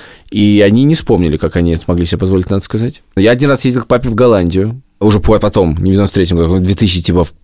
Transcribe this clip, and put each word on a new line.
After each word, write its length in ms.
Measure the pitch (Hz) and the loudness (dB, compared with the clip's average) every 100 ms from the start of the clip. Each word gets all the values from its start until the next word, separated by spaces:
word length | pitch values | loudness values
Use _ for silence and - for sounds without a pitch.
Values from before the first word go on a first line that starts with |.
| - - - | -20 -20 -8
и 320 | 104 104 104 101 | 0 2 4 4
они 180 | 113 | 4
не 100 | 143 | 2
вспомнили, 420 | 160 - 101 82 78 | 0 0 0 0 -2
как 200 | 80 90 | -2 -2
они 160 | 85 | -2
это 120 | 80 - | -2 -2
могли 180 | 87 85 | -4 -2
себе 120 | 87 | -2
позволить, 320 | 95 95 90 | 0 0 0
надо 140 | 98 | -4
сказать. 380 | - 107 117 - _ - | -4 -6 -6 -8 _ -2
Я 140 | 107 | 0
один 180 | 123 143 | 2 0
раз 140 | 131 | 0
ездил 180 | 131 123 | -2 -2
к 40 | - | -2
папе 220 | 120 127 | -2 -2
в 60 | |
Голландию, 640 | 110 123 104 87 92 107 127 - - | 2 2 2 0 -2 -2 -6 -16 -2
уже 200 | 107 104 | 0 2
по-, 180 | - 107 | 2 0
потом, 380 | 104 104 87 82 | 0 0 0 0
не 120 | 92 | 0
в 40 | |
девяносто 200 | 98 98 101 | 0 0 0
третьем 220 | 85 85 | 0 0
году, 160 | 82 92 | 0 0
в 40 | |
две 140 | 92 | 0
тысячи, 280 | 95 104 87 | 0 0 -2
типа, 240 | 82 87 82 - | -2 -2 -2 -8